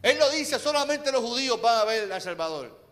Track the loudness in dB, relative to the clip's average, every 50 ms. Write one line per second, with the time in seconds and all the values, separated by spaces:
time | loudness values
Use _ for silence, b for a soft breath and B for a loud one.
0 | 4 2 4 4 4 2 4 0 -2 -2 -4 -2 -2 0 0 0 0 0 -2 -2
1 | -2 -2 0 0 -2 0 -2 -2 0 -2 -2 2 2 2 4 4 2 2 0 -2
2 | -2 -4 -6 -6 -6 -8 -6 -4 -4 -4 -4 -6 -10 -12 -16 -20 -20 _